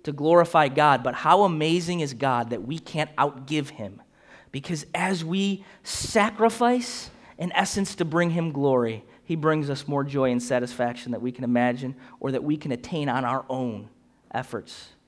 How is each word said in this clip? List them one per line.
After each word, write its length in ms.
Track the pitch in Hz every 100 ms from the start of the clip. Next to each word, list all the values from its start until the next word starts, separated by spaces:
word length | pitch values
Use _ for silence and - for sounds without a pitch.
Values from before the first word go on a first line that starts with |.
to 100 | -
glorify 580 | 143 156 170 170 170 143
God, 340 | 143 147 131
but 100 | 123
how 300 | 120 151 180
amazing 560 | 202 160 156 175 170 175
is 160 | 147 120
God 340 | 139 120 117
that 160 | 117 113
we 140 | 160
can't 360 | - 156 151 -
outgive 520 | 143 143 135 151 139
him? 320 | - 101 - - _ - - -
Because 360 | 135 139 160 - -
as 300 | 185 185 160
we 400 | 190 196 196 - -
sacrifice, 1300 | - - - 226 214 214 226 226 240 247 240 - - - - -
in 140 | 175
essence, 440 | 185 190 208 196 -
to 100 | 165
bring 240 | 160 170
him 240 | 170 165
glory, 500 | 143 139 127 117 110 - - -
he 100 | 160
brings 340 | 151 156 143
us 180 | 139 -
more 180 | 143 139
joy 260 | 139 131
and 100 | 123
satisfaction 720 | 120 127 120 123 120 120 -
that 100 | 113
we 120 | 123
can 100 | 123
imagine 520 | 127 120 123 123 139 - - -
or 100 | 135
that 120 | 135
we 120 | 147 151
can 160 | 147
attain 380 | 120 - 165 143
on 160 | 123 123
our 200 | 131 -
own 400 | 131 123 107 107 _ _ _ -
efforts. 540 | - - 110 - - - _